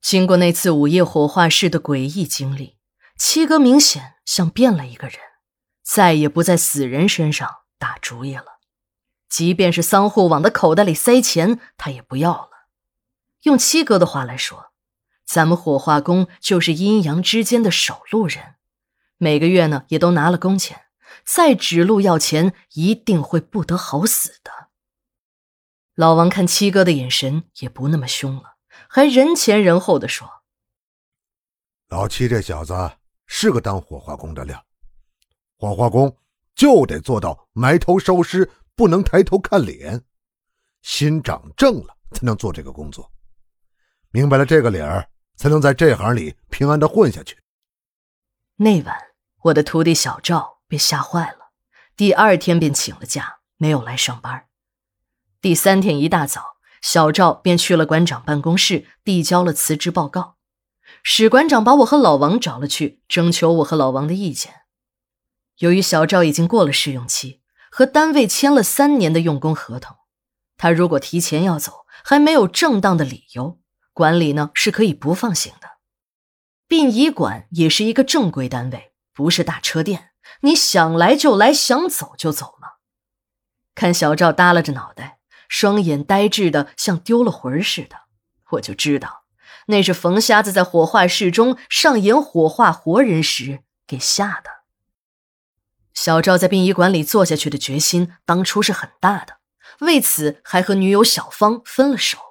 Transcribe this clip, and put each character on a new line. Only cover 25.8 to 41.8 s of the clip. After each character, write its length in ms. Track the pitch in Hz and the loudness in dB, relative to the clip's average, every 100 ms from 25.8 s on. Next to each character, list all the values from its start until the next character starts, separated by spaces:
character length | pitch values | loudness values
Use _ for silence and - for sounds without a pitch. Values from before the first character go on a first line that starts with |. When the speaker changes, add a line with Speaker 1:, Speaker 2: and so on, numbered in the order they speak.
| _ - | _ 0
Speaker 1:
老 180 | 165 | 2
王 160 | 165 170 | 4 4
看 160 | 185 180 | 2 0
七 240 | - 202 | 2 0
哥 140 | 196 | 2
的 80 | 180 | 2
眼 180 | 151 127 | 2 -2
神 360 | - 135 151 - - | -4 -2 -6 -8 -14
也 100 | 127 | -16
不 180 | - 135 | -8 -4
那 100 | 160 | -4
么 100 | 127 | -4
凶 280 | - 139 135 | -8 -8 -10
了， 200 | - _ _ - _ | -14 _ _ -20 _
还 180 | - 294 | 2 4
人 300 | 254 285 339 | 4 4 2
前 260 | - 208 | 2 2
人 180 | 190 170 | 4 2
后 200 | - 160 | 2 -2
的 80 | - | -2
说：“ 360 | - - - _ _ _ _ _ _ _ _ _ _ _ _ _ _ _ | -10 -14 -20 _ _ _ _ _ _ _ _ _ _ _ _ _ _ _
Speaker 2:
老 180 | 92 101 | -8 -8
七 200 | - 123 | -4 -2
这 140 | 117 | -2
小 220 | 95 78 | -4 -10
子 100 | 80 90 87 - _ _ _ | -10 -8 -8 -10 _ _ _
是 240 | - 214 | -2 0
个 80 | 123 | 0
当 200 | 110 98 | -4 -8
火 200 | - 73 | -10 -18
化 160 | - 73 | -16 -16
工 180 | 78 | -14
的 100 | 73 67 | -14 -14
料， 180 | - _ _ - _ _ _ _ _ _ _ | -16 _ _ -20 _ _ _ _ _ _ _
火 180 | 104 98 | -8 -2
化 140 | 120 | 0
工 280 | 123 139 - _ _ _ - | 2 0 -2 _ _ _ 2
就 300 | 285 233 - | 6 6 4
得 140 | 233 | -4
做 200 | - 117 | -6 -6
到 280 | 87 78 _ | -6 -10 _
埋 240 | - 127 165 | -4 0 2
头 220 | - 185 | 2 0
烧 240 | 180 180 | 2 0
尸， 260 | 170 180 185 _ _ - | 0 0 -2 _ _ 0
不 120 | 226 | 2
能 160 | 170 | 2
抬 180 | 196 175 | 0 2
头 160 | 190 190 | 2 0
看 260 | - 202 | 0 -2
脸， 400 | 110 - 76 113 _ _ _ _ _ _ _ _ | -2 -8 -12 -12 _ _ _ _ _ _ _ _
心 400 | - - 147 156 | -12 -2 -2 -2
长 300 | - 80 - - | -4 -10 -12 2
正 280 | 269 190 | 2 2